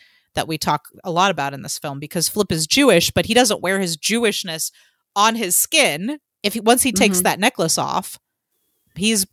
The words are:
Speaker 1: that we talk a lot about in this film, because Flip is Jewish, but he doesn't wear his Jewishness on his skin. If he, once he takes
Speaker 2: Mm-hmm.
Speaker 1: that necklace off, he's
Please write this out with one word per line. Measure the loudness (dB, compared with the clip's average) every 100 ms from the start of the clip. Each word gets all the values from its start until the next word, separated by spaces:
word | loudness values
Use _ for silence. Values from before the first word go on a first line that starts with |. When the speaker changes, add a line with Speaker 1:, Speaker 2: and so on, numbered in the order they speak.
| _ _ _ -8
Speaker 1:
that | -6
we | -4
talk | -2 -2 -4 -16
a | -6
lot | 0 0
about | 0 -4 -6
in |
this | -10 -10
film, | -8 -10
because | -8 -4 -4
Flip | -2 -2
is | -2 0
Jewish, | 2 6 6 4
but | -2 0
he |
doesn't | 2 2 0
wear | -2 -2
his | -2 -4
Jewishness | -2 0 0 -2 -8 -8 -8 -10 _ _ _ 2
on | 2 2
his | -2 -2
skin. | 0 2 2 2 -4 -8 _ _
If | -4
he, | 0
once | 2 4
he | 2
takes | 2 2 2
Speaker 2:
Mm-hmm. |
Speaker 1:
that | 0 0
necklace | 0 0 -2 0
off, | -2 -4 -6 -14 _ _ _ _ _ _ _ -2
he's | 0 0 -2